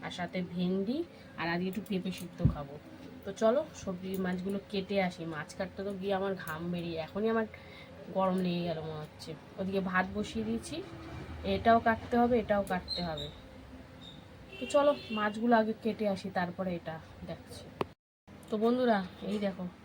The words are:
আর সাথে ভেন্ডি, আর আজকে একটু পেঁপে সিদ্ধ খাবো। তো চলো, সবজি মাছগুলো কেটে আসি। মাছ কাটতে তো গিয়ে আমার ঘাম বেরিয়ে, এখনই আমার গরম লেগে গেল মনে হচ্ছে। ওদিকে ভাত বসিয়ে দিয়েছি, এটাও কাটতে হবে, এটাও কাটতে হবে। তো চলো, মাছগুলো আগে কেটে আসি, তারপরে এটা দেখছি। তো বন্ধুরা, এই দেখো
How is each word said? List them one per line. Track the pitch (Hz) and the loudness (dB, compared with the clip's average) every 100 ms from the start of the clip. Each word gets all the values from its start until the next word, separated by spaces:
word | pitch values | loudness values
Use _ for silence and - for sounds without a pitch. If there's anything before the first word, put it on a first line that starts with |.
| 160 | -6
আর | - | -4
সাথে | 175 190 175 | -4 -2 -2
ভেন্ডি, | 170 180 190 196 285 349 - - - | 0 2 4 2 0 -2 -8 -16 -4
আর | 165 | 0
আজকে | 170 185 | 0 0
একটু | 190 190 | -2 -2
পেঁপে | 190 185 180 | -2 -2 -6
সিদ্ধ | 170 - 170 | -10 2 4
খাবো। | 156 143 147 - - - - | 4 -6 -10 -14 -16 -14 -10
তো | - 196 | -8 4
চলো, | 220 262 311 - | 6 6 2 -6
সবজি | - 180 190 190 185 | -6 -6 -4 -2 0
মাছগুলো | 180 185 202 - | 0 -2 -4 -2
কেটে | 196 190 196 185 | -4 0 2 2
আসি। | - 165 156 | 0 -6 -6
মাছ | 160 - | -8 -6
কাটতে | 185 - 196 | -6 -4 -6
তো | 196 | -4
গিয়ে | 196 190 | 0 2
আমার | 196 190 | 2 -2
ঘাম | 165 156 170 | -4 -4 -2
বেরিয়ে, | 175 170 160 156 | -2 -2 -4 -4
এখনই | 196 220 | 0 2
আমার | 226 220 - - - - - - 190 | 2 0 -6 -16 -16 -16 -14 -4 2
গরম | 190 185 180 | 4 4 2
লেগে | 175 175 | 2 0
গেল | 160 160 | -2 -4
মনে | 156 | -6
হচ্ছে। | 151 - - 160 - - | -8 -12 -12 -12 -12 -6
ওদিকে | 190 196 190 | 0 0 4
ভাত | 185 190 202 | 2 2 0
বসিয়ে | 208 226 214 | -2 -2 0
দিয়েছি, | 226 - 311 392 - - - - - - 196 | -2 -2 -8 -8 -10 -10 -10 -10 -6 0 4
এটাও | 226 233 233 | 8 8 8
কাটতে | 226 - 240 | 2 2 4
হবে, | 240 240 | 6 6
এটাও | 202 208 190 | 4 2 2
কাটতে | 180 - - 175 | -2 -2 -2 -2
হবে। | 156 147 - - - - - - - - - - - - - | -2 -6 -10 -16 -16 -16 -16 -16 -16 -16 -18 -18 -18 -16 -10
তো | 247 | 4
চলো, | 294 285 285 - 220 | 6 6 4 0 0
মাছগুলো | 208 214 233 233 | 0 2 6 6
আগে | 220 220 | 6 0
কেটে | 226 208 208 190 | -2 0 0 0
আসি, | 196 185 | -2 -2
তারপরে | 180 175 185 170 | -2 -2 -2 -2
এটা | 165 160 - - - | -4 -8 -10 -14 -10
দেখছি। | 160 - - - - - - _ _ - - - | -10 -12 -14 -14 -6 -6 -6 _ _ -20 -20 -6
তো | 220 | 0
বন্ধুরা, | 226 254 247 208 180 - 185 | 2 4 4 4 2 -8 -4
এই | 208 202 | -2 -2
দেখো | 180 180 - | -2 -8 -10